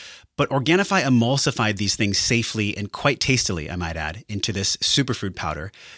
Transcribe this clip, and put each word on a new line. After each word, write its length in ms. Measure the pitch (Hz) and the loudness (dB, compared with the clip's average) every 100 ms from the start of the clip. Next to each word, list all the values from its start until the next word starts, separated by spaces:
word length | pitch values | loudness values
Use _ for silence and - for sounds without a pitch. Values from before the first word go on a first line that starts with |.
| - - - - | -18 -20 -8 -2
but 120 | 143 | 0
Organifi 520 | 135 131 180 196 190 | 0 2 2 4 2
emulsified 760 | 135 123 117 139 - - 110 101 | 4 4 4 2 0 2 0 2
these 180 | 101 - | 0 0
things 200 | 104 95 | 0 0
safely 600 | - 117 113 110 104 - | 2 2 0 0 -2 -2
and 160 | 101 | -6
quite 260 | - 143 139 | -2 0 0
tastily, 500 | - 131 - 87 76 | 2 2 0 -2 -4
I 60 | |
might 220 | 90 82 80 | -4 -4 -4
add, 280 | 78 113 - | -6 -8 -8
into 240 | 104 - | -6 -4
this 240 | 98 98 - | -2 -2 -2
superfood 580 | - - 123 113 98 | 0 0 0 -2 -4
powder. 380 | 87 85 78 90 - - | -6 -6 -6 -8 -14 -20